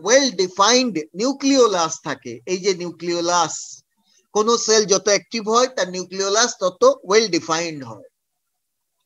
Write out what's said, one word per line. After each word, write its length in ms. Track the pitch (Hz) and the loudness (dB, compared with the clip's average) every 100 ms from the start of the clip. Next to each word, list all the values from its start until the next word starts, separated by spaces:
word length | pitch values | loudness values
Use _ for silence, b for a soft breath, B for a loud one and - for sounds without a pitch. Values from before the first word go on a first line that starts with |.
ওয়েল 260 | 170 262 269 | 2 4 2
ডিফাইন্ড 680 | 185 185 190 202 247 254 160 151 | -2 -4 2 4 4 0 -4 -8
nucleolus 800 | 175 247 277 277 277 233 185 160 - | -4 -4 -2 2 4 4 2 -2 -4
থাকে। 360 | 160 127 123 113 - | -10 -10 -10 -14 -8
এই 120 | 185 | -4
যে 160 | 190 | -2
nucleolus, 1080 | 180 175 170 175 175 170 175 156 - - - _ _ _ _ _ | -4 -6 -10 -6 -4 0 0 0 -4 -14 -20 _ _ _ _ _
কোন 240 | 202 214 233 | -2 0 0
সেল 280 | 214 220 | 2 2
যত 220 | 196 190 208 | 4 0 2
active 360 | 196 - 233 214 | 0 0 -8 0
হয় 180 | 226 254 254 | 0 0 -2
তার 120 | 185 | -6
nucleolus 640 | 180 180 190 196 208 240 - | -6 -10 -6 -2 0 0 -2
তত 220 | 185 180 247 277 180 | -4 2 2 2 2
ওয়েল 200 | 214 220 | 2 2
ডিফাইন্ড 560 | 165 - 160 170 151 | -2 -2 -4 -4 -8
হয়। 240 | 120 104 - _ _ _ _ _ _ _ _ _ | -14 -18 -20 _ _ _ _ _ _ _ _ _